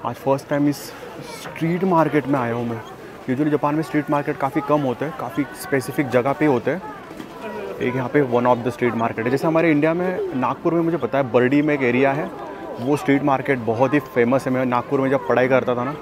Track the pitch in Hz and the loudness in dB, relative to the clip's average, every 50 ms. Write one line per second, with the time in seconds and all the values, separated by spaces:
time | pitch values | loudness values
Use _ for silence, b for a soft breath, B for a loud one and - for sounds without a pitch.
0 | - 117 120 - - 135 135 135 - - 151 143 143 147 143 - - - - - | -6 -6 -8 -4 0 0 0 0 0 -4 -2 2 2 0 0 -2 -10 -14 -14 -16
1 | - - - - - - - - - - - - 160 165 175 180 185 190 175 160 | -16 -16 -14 -14 -14 -14 -14 -14 -14 -14 -6 -4 -2 -2 0 0 0 2 4 4
2 | 156 151 139 151 139 135 143 135 120 117 117 120 120 117 117 113 - - - - | 4 4 2 0 2 2 -2 0 0 -2 -2 -2 -2 -4 -6 -6 -8 -14 -16 -18
3 | - - - - - - 127 127 151 151 147 143 - 147 147 156 156 - - 151 | -18 -18 -18 -12 -4 -4 -2 0 0 0 0 0 0 0 0 0 -2 0 -2 -2
4 | 143 - 147 143 143 151 147 - 139 135 - 156 143 - 147 151 143 127 120 - | 0 0 -2 0 0 -2 -4 -2 -4 -2 -2 -2 0 2 0 2 2 0 -2 -2
5 | 131 156 - - 139 123 - 143 143 - - - - - 143 135 127 - 131 - | -4 -6 -6 -8 -10 -6 -4 -4 -4 -4 -6 -14 -4 -2 -2 -2 -2 -2 -2 -2
6 | 147 123 117 123 120 139 139 - 151 151 131 117 - 127 147 185 - - - - | -2 2 2 2 2 2 0 2 4 4 4 2 2 -2 -4 -4 -6 -12 -14 -14
7 | - - - - - - - - - - - - - - - - 117 123 123 131 | -16 -16 -14 -14 -14 -14 -14 -14 -12 -10 -10 -10 -10 -10 -8 -4 -4 -2 -2 -2
8 | 127 120 - 147 143 123 120 120 120 123 123 120 117 123 120 - 127 120 113 117 | -4 0 2 2 2 4 2 4 4 4 4 4 2 -4 -2 0 0 0 2 2
9 | 113 117 - 113 110 123 131 135 - 165 160 165 165 170 156 147 147 160 165 175 | -2 0 -2 -2 0 0 0 2 0 2 2 4 4 4 4 4 4 2 2 0
10 | 180 185 185 196 202 185 156 127 127 120 135 - - 170 160 170 165 165 165 156 | -2 -2 -2 -2 -4 -4 -2 -2 -2 -2 -2 -2 -2 0 2 2 2 2 0 0
11 | 127 110 135 139 139 120 110 123 123 127 143 147 147 151 147 139 135 120 120 127 | -2 0 0 0 0 4 4 4 4 6 4 4 4 4 2 2 2 2 4 4
12 | 135 139 139 151 175 196 - - - - - - - - - 117 117 131 147 139 | 4 4 2 0 -4 -6 -8 -10 -12 -12 -12 -12 -12 -10 -10 -6 0 0 0 0
13 | - - 139 139 143 143 135 131 131 - 139 123 113 113 113 110 135 127 143 147 | 2 2 2 2 4 2 0 2 2 0 -2 0 0 -2 2 2 2 4 4 0
14 | 139 - - 127 120 117 131 131 - 135 127 127 131 127 123 123 117 - 139 135 | -2 0 2 2 4 4 2 2 0 0 0 0 0 2 0 0 0 0 0 0
15 | 135 135 139 131 127 - 120 120 127 127 135 127 113 127 123 120 123 135 151 151 | 2 2 0 0 2 2 4 4 4 4 4 4 4 2 -2 -2 -2 -4 -6 -8